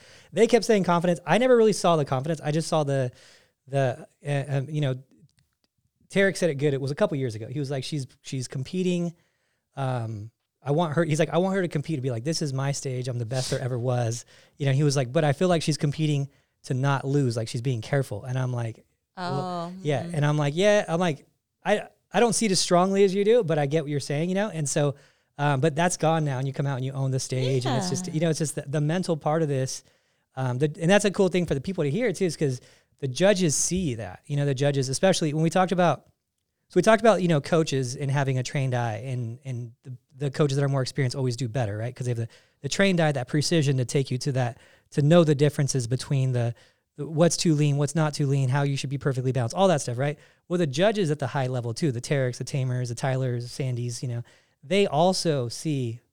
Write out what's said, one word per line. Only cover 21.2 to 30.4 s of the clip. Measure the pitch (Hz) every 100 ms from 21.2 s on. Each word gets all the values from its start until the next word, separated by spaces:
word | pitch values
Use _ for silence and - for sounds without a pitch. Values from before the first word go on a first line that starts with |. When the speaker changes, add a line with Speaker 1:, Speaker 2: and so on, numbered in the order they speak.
| _ _ _ _
Speaker 1:
"I, | 175 208 - _ _
I | 185
don't | 233
see | -
it | 226
as | 180
strongly | - 175 190 196
as | 202
you | 190
do, | 202 240
but | 170 156
I |
get | 143 160
what | 143
you're | 143
saying," | - 143 175
you |
know? | 190 214
And | 160 143
so, | 156 147 139 _ _ _ -
um, | 143 135
but | 156
that's | 147 175 -
gone | 156 160 147
now, | 127
and | 135
you |
come | 135 139
out | 131
and |
you | 131
own | 135 135
the | 131
stage, | - 127 127 135
and | 120 240
it's | 185
just, | 135 185
Speaker 2:
Yeah. |
Speaker 1:
you | 156
know, | 165
it's | 151
just | 156 -
the, | 143
the | 151
mental | 147 180 180 160
part | 156 160
of | 156
this. | 135 131 - - _ _ _ _
Um, | -